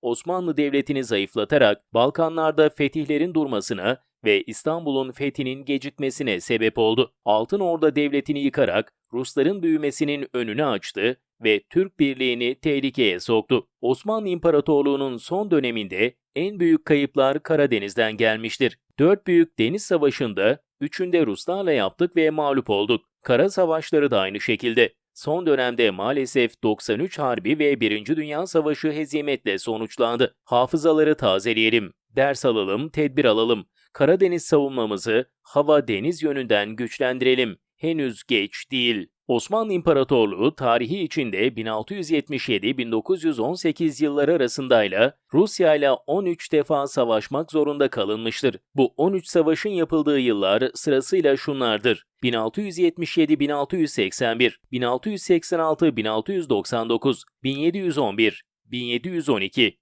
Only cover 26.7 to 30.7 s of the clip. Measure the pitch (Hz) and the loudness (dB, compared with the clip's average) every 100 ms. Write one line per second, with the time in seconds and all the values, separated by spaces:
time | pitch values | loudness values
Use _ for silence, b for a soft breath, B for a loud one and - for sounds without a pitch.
26.7 | 107 - 110 185 - 139 117 95 151 147 | -2 -2 -4 -4 -4 -4 -2 -2 0 0
27.7 | 135 110 104 101 156 151 147 180 165 156 | 2 0 -2 -4 -6 -4 -6 -2 -2 0
28.7 | 147 160 151 151 151 143 131 - 98 - | -2 -4 -4 -4 -4 -4 -4 -2 -4 -4
29.7 | 110 110 - 117 120 127 _ _ 123 127 | -6 -6 0 0 2 0 _ _ 2 2